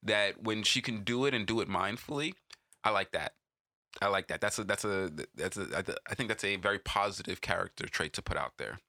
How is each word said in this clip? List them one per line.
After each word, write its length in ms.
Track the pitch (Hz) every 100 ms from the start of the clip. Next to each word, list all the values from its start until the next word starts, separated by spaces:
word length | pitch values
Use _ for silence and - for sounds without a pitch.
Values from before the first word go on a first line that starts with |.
that 400 | 107 104 101 -
when 180 | 110 110
she 180 | 101 -
can 220 | - 113
do 220 | 101 120 139
it 80 |
and 140 | 131 98
do 140 | 110
it 80 | 101
mindfully, 640 | 95 95 113 - 139 151 190 _ - _ _
I 80 | 110
like 200 | 104 95
that. 220 | 82 78 _ _ _ _ _ _ -
I 60 | 101
like 200 | 98 90
that. 120 | 80
That's 180 | 104 -
a, 60 |
that's 220 | 101 104 107
a, 260 | 98 92 76 - -
that's 220 | 90 104
a, 100 | 95 73
I 60 |
th-, 160 | 95 - -
I 60 | -
think 140 | 120
that's 140 | 107
a 120 | 98 101
very 240 | 101 101
positive 640 | - - 104 98 - 95
character 440 | - - 92 - -
trait 280 | - 80
to 80 | -
put 160 | - 73
out 160 | 65 -
there. 220 | 58 -